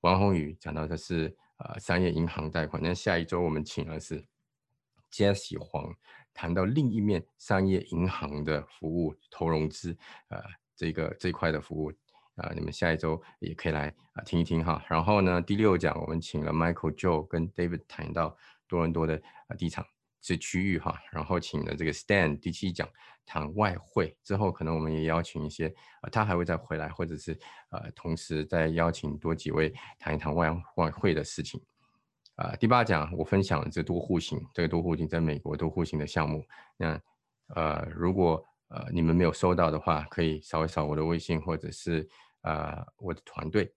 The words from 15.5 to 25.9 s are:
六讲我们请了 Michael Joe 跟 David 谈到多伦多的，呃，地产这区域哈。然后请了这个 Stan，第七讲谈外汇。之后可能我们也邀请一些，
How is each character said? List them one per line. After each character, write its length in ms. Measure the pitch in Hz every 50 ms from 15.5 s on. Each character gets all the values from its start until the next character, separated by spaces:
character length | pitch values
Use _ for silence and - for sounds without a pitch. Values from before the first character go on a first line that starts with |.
| 101
六 220 | 101 110 104 92
讲 180 | 85 82 80 76 80
我 60 | 80
们 120 | 80 80 82
请 240 | 80 - - 76 73
了 80 | 76
Michael 420 | 78 80 82 85 85 - - 80 76
Joe 260 | - - 92 85 76
跟 260 | 76 - - 85 82 90 -
David 300 | - 90 85 87 - -
谈 240 | _ - - 78 78
到 240 | 82 85 82 80 - _ - - - _ _
多 120 | _ 92 87
伦 120 | 82 82
多 140 | 80 82 80
的， 160 | 80 78 78 - - - - -
呃， 80 | _ -
地 140 | 92 90 82
产 160 | - - - _ _ _ _ _ _ _
这 160 | - - 92
区 260 | 80 - - - 90
域 180 | 92 98 90 80
哈。 200 | - 90 - - - -
然 120 | - - 80
后 160 | - 90 87
请 240 | - - - 73 76
了 120 | - 71
这 100 | 73 85
个 80 | 78 73
Stan， 440 | - - - 101 98 87 80 73
第 140 | 71 - 90
七 220 | 82 - - 95 85
讲 160 | - - - _ _ - - - _ _
谈 300 | - - 80 73 73 80
外 220 | 104 107 101 90 90
汇。 380 | - - _ - 87 78 - _
之 140 | _ - 101
后 160 | 98 104 95
可 140 | 87 - 82
能 100 | 80 82
我 40 | 80
们 100 | 78 80
也 120 | 80 78 78
邀 200 | 80 80 85 85
请 220 | - - 78 76
一 40 | 76
些， 240 | - - 80 78 - - - -